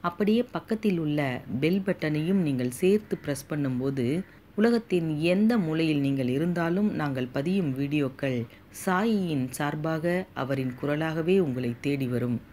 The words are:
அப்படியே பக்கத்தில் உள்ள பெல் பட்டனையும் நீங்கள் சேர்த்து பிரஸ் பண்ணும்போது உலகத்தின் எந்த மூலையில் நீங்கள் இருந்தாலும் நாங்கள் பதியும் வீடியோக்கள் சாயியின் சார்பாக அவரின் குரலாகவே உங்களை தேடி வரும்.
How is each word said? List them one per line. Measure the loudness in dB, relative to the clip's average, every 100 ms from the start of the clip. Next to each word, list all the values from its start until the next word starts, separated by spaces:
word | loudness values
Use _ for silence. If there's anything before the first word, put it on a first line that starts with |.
அப்படியே | -4 0 2 4
பக்கத்தில் | 2 -6 -4 0 2 2
உள்ள | 0 0 0 -2 -6 -2
பெல் | 2 2
பட்டனையும் | 0 -2 0 0 2 2
நீங்கள் | 2 0 -2
சேர்த்து | 2 4 4 2 -6
பிரஸ் | -4 -6 -4
பண்ணும்போது | -2 -2 -2 -2 -2 0 -2 -4 -16 -12
உலகத்தின் | 0 2 2 0 -2 0 0
எந்த | 2 4 4 2
மூலையில் | 0 0 2 2
நீங்கள் | 2 0 0
இருந்தாலும் | 0 0 0 0 2 0
நாங்கள் | 0 -2 -2 -4
பதியும் | -4 -2 0 0 -2
வீடியோக்கள் | -2 0 -2 -2 -4 -2 -6 -12 -20 -8 0
சாயியின் | 2 2 0 0 -2 -2
சார்பாக | -2 -2 -2 -2 -2 0 0 -2
அவரின் | -6 -4 -2 -2 -4
குரலாகவே | -2 -2 -2 -2 2 2
உங்களை | 2 0 -4 -4
தேடி | -4 -2 -2
வரும். | -2 0 -2 -4